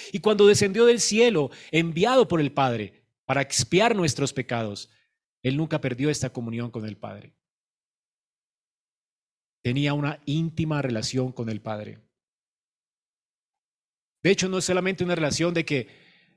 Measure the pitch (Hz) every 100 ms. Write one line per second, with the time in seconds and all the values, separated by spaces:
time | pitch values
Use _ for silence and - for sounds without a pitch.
0 | - - 214 208 202 202 202 202 240 240
1 | - 214 240 180 135 - - 160 170 156
2 | 220 262 - 175 143 143 135 117 101 -
3 | _ _ - 135 135 - - 175 233 214
4 | 160 - 139 - 123 117 110 101 - _
5 | _ _ _ _ 127 139 160 151 135 120
6 | 147 147 127 - 117 117 120 113 107 101
7 | 104 101 - _ _ _ _ _ _ _
8 | _ _ _ _ _ _ _ _ _ _
9 | _ _ _ _ _ _ 123 131 143 147
10 | 147 151 - 151 165 160 156 147 135 110
11 | - 127 127 123 113 107 113 107 104 107
12 | _ _ _ _ _ _ _ _ _ _
13 | _ _ _ _ _ _ _ _ _ _
14 | _ _ 170 196 190 185 175 185 185 190
15 | 175 170 147 139 170 165 160 143 113 -
16 | _ _ _